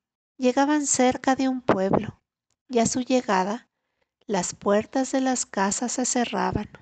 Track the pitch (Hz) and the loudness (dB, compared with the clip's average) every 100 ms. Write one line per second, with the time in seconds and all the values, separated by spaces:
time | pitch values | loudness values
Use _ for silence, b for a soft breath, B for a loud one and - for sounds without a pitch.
0 | _ _ _ _ 254 247 277 302 285 - | _ _ _ _ 0 2 2 2 0 2
1 | 254 254 - 262 262 262 - 208 190 202 | 2 2 0 0 0 -2 -2 0 2 0
2 | 208 - _ _ _ _ _ 240 226 254 | -2 -12 _ _ _ _ _ 0 0 0
3 | 247 254 247 190 185 233 _ _ _ _ | 0 0 2 0 0 -4 _ _ _ _
4 | _ _ _ 196 175 - - 202 220 277 | _ _ _ -2 -2 -4 2 2 2 -2
5 | 262 269 262 254 - - 196 202 240 - | -2 0 0 -2 -4 -2 -2 -2 -4 -4
6 | 247 254 233 196 185 202 214 - | -2 0 -2 -2 -2 -2 -6 -14